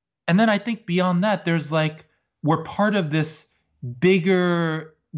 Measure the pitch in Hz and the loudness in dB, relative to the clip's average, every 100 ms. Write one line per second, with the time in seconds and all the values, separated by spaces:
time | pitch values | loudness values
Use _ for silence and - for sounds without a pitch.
0 | _ _ - 185 226 202 233 226 - 180 | _ _ -2 2 2 0 -2 -8 -4 0
1 | 185 175 214 190 170 165 139 160 156 156 | 2 2 0 0 0 -2 0 -2 -2 -4
2 | - _ _ _ 147 156 160 - 208 208 | -18 _ _ _ -2 0 -2 -2 0 0
3 | 156 156 156 - - _ _ _ 123 123 | 0 -2 -2 -6 -14 _ _ _ -14 0
4 | 180 190 170 185 180 170 165 156 160 _ | 2 4 4 2 2 0 0 -4 -8 _
5 | _ | _